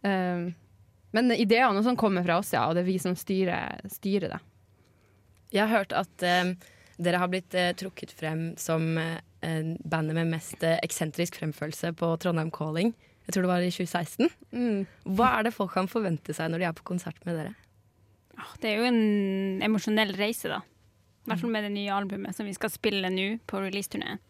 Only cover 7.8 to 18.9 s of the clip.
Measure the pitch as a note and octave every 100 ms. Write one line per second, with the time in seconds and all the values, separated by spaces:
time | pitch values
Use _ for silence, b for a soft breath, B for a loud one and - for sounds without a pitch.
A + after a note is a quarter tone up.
7.8 | F#3+ - - - D#3 D#3+ E3 - - D#3+
8.8 | D#3+ D#3+ E3 D#3+ - _ E3 D#3+ D#3 E3+
9.8 | - D#3+ D#3 D#3+ E3 D#3+ - - E3 E3
10.8 | D#3+ - D#3+ C#3+ F3 - D#3 - D3+ D#3
11.8 | E3+ E3 E3+ E3 F3+ E3+ D#3+ - D#3 D#3+
12.8 | G#3+ A3+ b b - G3 F3+ F3+ F3+ -
13.8 | F3+ F3 E3 - D4 - - A#3 A#3+ G3+
14.8 | G3 b - F#3+ B3+ A#3 A3 A3+ F#3+ -
15.8 | F#3 A#3 G3+ D#3+ - D#3 D#3+ E3 F3 D#3+
16.8 | - F3+ E3+ - - E3 D#3 G#3+ _ _
17.8 | _ _ _ _ _ - - - A3+ G#3
18.8 | A#3+